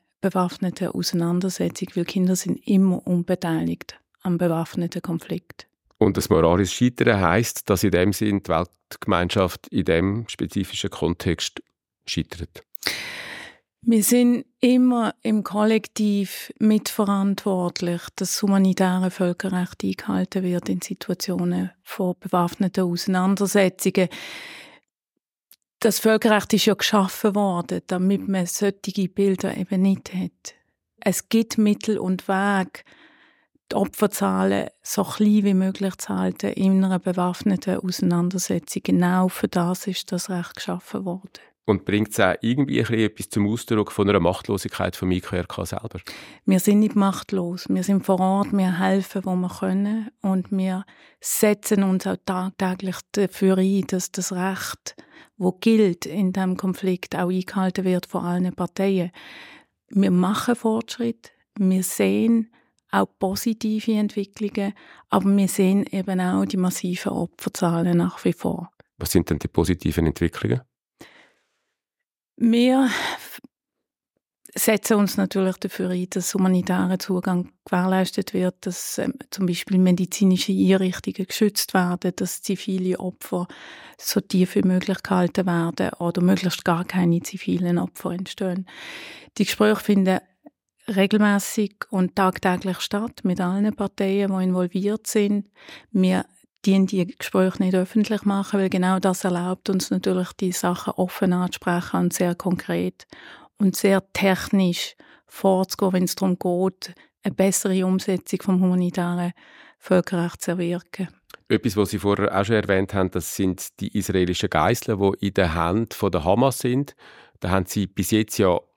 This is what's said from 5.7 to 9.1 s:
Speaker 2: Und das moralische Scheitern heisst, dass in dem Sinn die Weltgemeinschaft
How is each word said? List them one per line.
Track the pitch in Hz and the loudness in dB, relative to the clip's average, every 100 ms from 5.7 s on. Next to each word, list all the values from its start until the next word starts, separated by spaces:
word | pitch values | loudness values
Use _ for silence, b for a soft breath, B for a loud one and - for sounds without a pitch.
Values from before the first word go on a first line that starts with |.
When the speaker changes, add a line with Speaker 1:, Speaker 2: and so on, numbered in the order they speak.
| _ _ - | _ _ 0
Speaker 2:
Und | 107 95 | 2 2
das | - | 4
moralische | 87 82 90 92 | 6 6 6 2
Scheitern | - 123 - 117 101 | 2 0 2 2 4
heisst, | 87 98 113 - - | 4 4 2 -2 0
dass | 98 | 2
in | 101 | 4
dem | 87 95 | 4 2
Sinn | 98 107 101 | 2 0 -2
die | - | 0
Weltgemeinschaft | 80 90 _ - - - | -2 -2 _ -20 -10 0